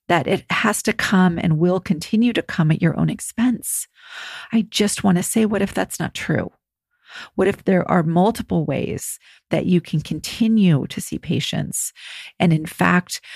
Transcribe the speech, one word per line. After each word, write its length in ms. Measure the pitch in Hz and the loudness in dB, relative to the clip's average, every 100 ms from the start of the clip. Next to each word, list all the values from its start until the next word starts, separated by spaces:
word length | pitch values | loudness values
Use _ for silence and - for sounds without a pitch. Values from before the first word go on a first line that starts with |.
| - | -2
that 180 | 170 - | 0 0
it 200 | 190 - | -2 -2
has 320 | - 214 - | -2 0 -2
to 120 | - | -2
come 440 | - - 185 185 165 | -2 2 4 4 2
and 220 | 165 156 | 0 2
will 200 | 180 185 | 2 0
continue 540 | - 156 - 220 240 | -2 -4 0 2 2
to 80 | 226 | 0
come 300 | - - 156 | -2 0 2
at 100 | - | 4
your 180 | 165 - | 2 2
own 120 | 156 | 0
expense? 760 | - - - 247 233 - - - _ - - - - - | -2 -8 0 0 0 -4 -8 -10 _ -20 -16 -16 -16 -2
I 120 | 226 | 0
just 400 | - - 202 - | 0 0 -2 0
want 140 | 202 175 | 2 2
to 60 | |
say, 220 | 180 226 214 | 0 0 2
what 160 | 202 | 0
if 140 | 196 190 | -2 -2
that's 240 | - - | -4 -6
not 160 | 165 - | -8 -6
true? 360 | - 156 - _ _ _ _ _ _ - - - | -4 -2 -4 _ _ _ _ _ _ -20 -10 -2
What 120 | 190 | 0
if 160 | 190 - | 0 2
there 240 | 180 - | 2 4
are 140 | 180 | 2
multiple 600 | 160 170 202 233 - 175 147 | 2 2 2 0 -2 -2 -2
ways 540 | 127 - - - - _ _ - | -2 -4 -6 -8 -14 _ _ -4
that 160 | - - | -2 2
you 160 | 175 | 2
can 200 | - 156 | 2 -6
continue 880 | - 156 - - 226 220 185 143 - | -4 -8 -6 0 2 4 6 4 0
to 140 | - | -8
see 160 | - - | -8 -8
patients? 720 | - - - - - - - - - - - - | -4 -4 -2 -4 -6 -6 -8 -10 -18 -18 -10 0
And 120 | 180 | 2
in 140 | 160 160 | 2 0
fact, 540 | - 180 180 - - - | 0 2 2 0 -10 -14